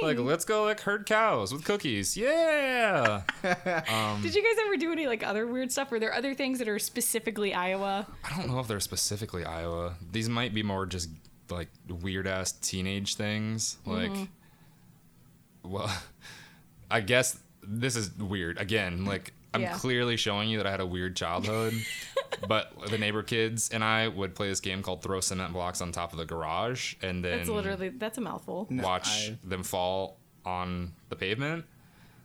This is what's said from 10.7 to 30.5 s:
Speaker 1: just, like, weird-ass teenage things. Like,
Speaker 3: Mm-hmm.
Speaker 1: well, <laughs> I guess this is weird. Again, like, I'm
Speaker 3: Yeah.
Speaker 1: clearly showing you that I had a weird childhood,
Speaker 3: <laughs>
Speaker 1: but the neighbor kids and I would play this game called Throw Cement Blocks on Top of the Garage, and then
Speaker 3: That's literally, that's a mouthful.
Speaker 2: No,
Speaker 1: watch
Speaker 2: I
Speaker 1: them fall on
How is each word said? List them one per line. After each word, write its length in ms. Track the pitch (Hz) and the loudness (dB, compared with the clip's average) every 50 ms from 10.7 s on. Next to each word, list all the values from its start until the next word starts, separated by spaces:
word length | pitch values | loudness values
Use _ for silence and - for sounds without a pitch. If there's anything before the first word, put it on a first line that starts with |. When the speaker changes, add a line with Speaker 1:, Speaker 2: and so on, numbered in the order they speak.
| 98 95 95 90 | 0 0 0 -2
Speaker 1:
just, 220 | 90 90 82 80 78 78 - - - - - - | -2 -4 -4 -6 -8 -14 -18 -20 -20 -20 -10 -6
like, 180 | 87 87 82 - - - - - | -6 -6 -6 -6 -10 -16 -12 -10
weird-ass 680 | 90 87 85 98 92 95 95 95 95 92 92 92 - | -8 -6 -4 -2 -2 0 0 0 0 0 0 -2 -4
teenage 600 | - - - - 95 92 95 98 101 101 101 - | -2 -4 -2 -2 0 0 0 0 -2 -2 -2 -2
things. 600 | - 107 104 107 107 107 110 110 110 110 - - - - | -2 0 0 0 0 0 0 -2 -2 -2 -4 -4 -6 -6
Like, 240 | - - 185 226 208 | -4 -2 0 0 0
Speaker 3:
Mm-hmm. 140 | 196 196 190 190 - - - - - - - - - - - - - - - - - - - - - - - - - - - 90 | -2 -4 -6 -8 -12 -18 -20 -20 -20 -20 -20 -20 -20 -20 -20 -20 -20 -20 -20 -20 -20 -20 -20 -20 -20 -20 -20 -20 -20 -16 -10 -6
Speaker 1:
well, 200 | 92 101 - 101 98 90 - - - - - - - - | -4 -2 0 0 -2 -4 -6 -10 -18 -20 -18 -18 -18 -18
<laughs> 500 | - - - - - - - - - - | -18 -20 -20 -20 -20 -20 -20 -20 -2 0
I 100 | - 117 | 2 2
guess 380 | 104 95 123 123 127 - - - - - - - - | 4 6 6 6 6 4 0 -4 -10 -20 -20 -16 -8
this 320 | 95 104 117 117 135 117 | -6 -2 0 0 2 2
is 160 | 120 107 90 80 - | 0 0 -2 -4 -4
weird. 400 | 107 95 101 98 87 82 87 85 | -4 -2 0 0 0 -2 -2 -2
Again, 460 | 104 92 110 110 101 92 87 87 95 | 0 2 2 2 2 2 0 0 0
like, 280 | 101 98 92 - - - - - - - | 0 0 -2 -4 -8 -14 -18 -8 -4 -2
I'm 80 | 123 | -2
Speaker 3:
Yeah. 120 | - 180 87 92 | 0 -2 -2 -2
Speaker 1:
clearly 400 | - 131 127 123 123 120 117 107 | 0 2 2 2 2 2 2 2
showing 320 | - 110 101 101 107 110 | 2 2 2 2 0 0
you 80 | 113 110 | 0 0
that 100 | 98 98 | 0 0
I 40 | |
had 100 | 98 95 | 0 0
a 40 | 95 | 0
weird 300 | 90 87 90 90 92 90 | 0 0 0 -2 -2 -2
childhood, 580 | - 92 82 85 90 - 107 110 110 113 113 113 113 113 - - - - - | -2 0 0 0 0 0 0 0 0 0 0 0 -2 -4 -4 -6 -8 -8 -2
Speaker 3:
<laughs> 360 | - - - - - - - 98 | -2 -2 -2 -2 -4 -6 0 2
Speaker 1:
but 260 | 110 107 - - - - - 101 | 2 2 2 0 -6 -8 -4 -2
the 80 | 110 107 | 0 2
neighbor 260 | 107 104 104 107 104 | 2 2 2 0 0
kids 460 | - 120 113 113 113 113 113 - - | 0 2 2 2 2 2 0 -2 0
and 140 | 117 113 110 | 0 2 2
I 240 | 110 110 110 113 113 | 4 4 4 4 2
would 280 | 98 92 95 92 90 | 0 -2 -4 -4 -2
play 140 | - 104 98 | -2 -2 0
this 100 | 95 92 | 0 0
game 240 | - 98 95 95 95 | 0 -2 -2 -2 -2
called 180 | 98 92 90 | -2 -4 -4
Throw 180 | - 92 98 95 | -2 -2 -2 0
Cement 320 | 90 - 98 92 92 85 87 | 0 0 -2 -2 -2 -2 -2
Blocks 280 | 90 87 90 87 - | -2 -2 -2 -2 -4
on 100 | 90 87 | -4 -4
Top 200 | 82 90 85 85 | -2 -4 -4 -4
of 60 | - 80 | -4 -6
the 80 | 82 | -6
Garage, 720 | 76 82 82 80 78 80 87 104 120 127 123 - - - - | -4 -4 -4 -2 -2 0 0 0 -2 -2 -2 -4 -6 -6 -4
and 220 | - 92 90 90 87 | -4 -2 -2 0 0
then 140 | 90 87 - | 0 0 0
Speaker 3:
That's 100 | 87 - | 0 0
literally, 400 | 220 214 196 190 196 185 190 185 | 0 0 0 -2 -2 -2 -4 -6
that's 280 | - - 214 220 220 254 | -4 -4 -6 -4 -4 -4
a 40 | |
mouthful. 460 | 233 175 - - - - 185 175 208 - | -4 -4 -6 -6 -8 -6 -6 -6 -4 -2
Speaker 2:
No, 140 | 127 127 107 | -2 0 2
Speaker 1:
watch 460 | 92 90 92 - - 107 107 107 107 | 2 2 2 0 0 0 0 -2 -4
Speaker 2:
I 60 | 110 113 - | -6 -8 -6
Speaker 1:
them 200 | 95 95 92 90 | -4 -4 -4 -2
fall 560 | - - 92 90 90 95 95 95 - - - - - - - - | -2 0 2 2 2 2 0 0 -2 -6 -12 -20 -20 -20 -10 -6
on 480 | 92 | -4